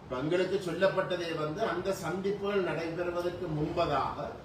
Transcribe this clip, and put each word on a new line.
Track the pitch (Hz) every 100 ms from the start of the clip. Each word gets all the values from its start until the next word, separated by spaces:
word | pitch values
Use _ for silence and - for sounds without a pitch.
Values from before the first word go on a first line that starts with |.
இப்ப | - 127
எங்களுக்கு | 147 180 180 190
சொல்லப்பட்டதே | 175 160 190 185 185 180 165 156
வந்து | 151 156
அந்த | 226 175 190
சந்திப்புகள் | 190 160 185 190 196 196 202
நடைபெறுவதற்கு | 175 151 160 160 180 175 175 175 180
முன்பதாக | 151 156 - 165 143 - - 143 -